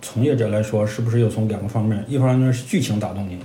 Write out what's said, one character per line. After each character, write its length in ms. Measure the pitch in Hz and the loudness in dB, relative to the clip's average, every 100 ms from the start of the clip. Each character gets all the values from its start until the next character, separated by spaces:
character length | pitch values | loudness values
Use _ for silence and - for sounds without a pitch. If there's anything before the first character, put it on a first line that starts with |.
从 220 | - 113 | -8 0
业 120 | 147 117 | 2 2
者 140 | 104 | 2
来 120 | 104 | 0
说， 240 | 107 107 104 | 0 0 0
是 160 | - | 0
不 80 | 117 | 0
是 100 | 120 | 2
有 100 | 113 | 2
从 180 | 110 110 | 2 -2
两 140 | 98 | -2
个 60 | 101 | -4
方 160 | 117 107 | -2 0
面， 180 | 104 - | 0 -2
一 100 | 139 | 0
方 200 | 127 127 | 2 4
面 140 | 131 | 2
是 140 | 123 - | 0 0
剧 160 | 185 | 0
情 180 | - 104 | 0 0
打 140 | 95 | -2
动 140 | 98 95 | -6 -8
你， 100 | 90 | -8